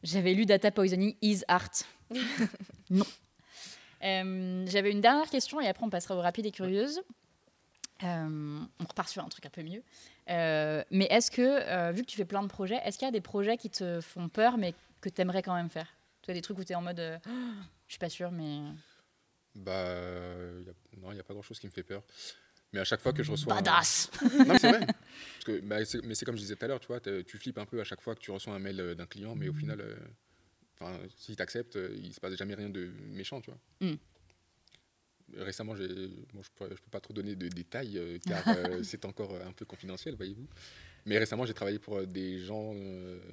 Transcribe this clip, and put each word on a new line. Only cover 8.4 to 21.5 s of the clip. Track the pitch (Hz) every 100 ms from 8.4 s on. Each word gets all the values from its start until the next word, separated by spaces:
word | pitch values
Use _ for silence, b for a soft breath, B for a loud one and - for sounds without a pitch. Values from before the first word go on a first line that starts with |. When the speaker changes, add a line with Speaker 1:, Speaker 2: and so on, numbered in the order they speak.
| 147 147 160 _
Speaker 1:
on |
repart | 170 - 190
sur | 196
un | 165
truc | - 143
un |
peu | -
mieux. | 160 196 - B B B -
Euh, | 170 165 156 151 156 -
mais | 190 196
est-ce | 220 233
que, | -
euh, | 247 285 - 180 170
vu | 180
que | 247
tu | -
fais | 180
plein | 196
de | 202
projets, | - 190 240
est-ce | - -
qu'il | 269
y |
a |
des | 226
projets | - 208 202 233
qui | 208
te | - 180 170
font | 165 - 170
peur | - 226 247
mais | 185 170 _ _
que | 196
t'aimerais | - 180 185
quand | 185 180
même | 170
faire ? | 160 165 _ _ _
Tu | -
vois, |
des | 180
trucs | 170 190
où |
t'es | 180 175
en |
mode, | 175 175
euh, | 165 165
<gasps> | 196 247 247 208 180 _ _
je |
suis | -
pas | 175
sûre, | - 175
mais | 175 156 147 147 156 b b b b _ _ _ 107
Speaker 2:
Bah, | 95
y | 95 90 90 90 90 90 90 87 90 90
a, | 87 _ 98
non, | 92
y | 101
a |
pas | 92
grand-chose | 101 101